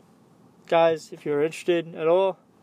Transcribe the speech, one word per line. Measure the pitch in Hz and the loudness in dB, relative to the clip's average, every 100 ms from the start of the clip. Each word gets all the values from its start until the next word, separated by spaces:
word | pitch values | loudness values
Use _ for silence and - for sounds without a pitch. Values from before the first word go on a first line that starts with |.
| _ _ _ _ _ _ - | _ _ _ _ _ _ -2
guys, | 170 165 160 - | 2 2 0 -8
if | - 156 | -12 -6
you're | 147 | -2
interested | 160 - - 170 165 | -2 -4 -2 -2 -2
at | 175 160 | -4 0
all, | 180 190 175 _ _ | 2 0 -4 _ _